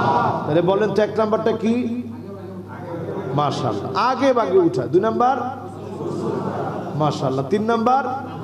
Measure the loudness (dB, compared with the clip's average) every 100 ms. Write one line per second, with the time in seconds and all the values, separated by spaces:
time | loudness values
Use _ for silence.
0 | 2 2 2 0 0 2 4 4 2 2
1 | 2 2 2 2 2 0 2 0 0 -4
2 | -6 -10 -12 -12 -12 -12 -12 -12 -10 -8
3 | -6 -6 -2 0 0 0 -2 -2 -4 -2
4 | 0 2 2 4 4 4 4 2 2 2
5 | 4 4 2 2 -2 -8 -10 -12 -10 -8
6 | -6 -4 -4 -2 -4 -4 -4 -6 -6 0
7 | 0 0 0 0 0 0 2 2 4 2
8 | 2 -4 -6 -8